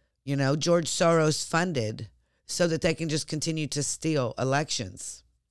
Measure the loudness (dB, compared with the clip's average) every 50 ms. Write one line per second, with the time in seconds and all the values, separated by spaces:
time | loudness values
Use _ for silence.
0 | _ _ _ _ -6 -4 0 2 2 2 2 2 2 4 4 4 2 0 0 2
1 | 4 4 6 6 4 4 2 0 -2 0 0 0 2 0 0 -2 -2 -2 -4 -6
2 | -10 -14 _ _ _ _ _ _ _ -6 -2 0 2 2 2 2 0 0 0 -2
3 | -2 -2 -2 -4 -4 -4 -6 -4 -2 -2 -2 -2 -4 -4 -2 -4 -4 -4 -4 -4
4 | -2 -2 0 0 0 -2 -2 -2 -2 0 0 0 0 -2 -4 -6 -6 -8 -12 -12
5 | -12 -14 -14 -16 _ _ _ _ _ _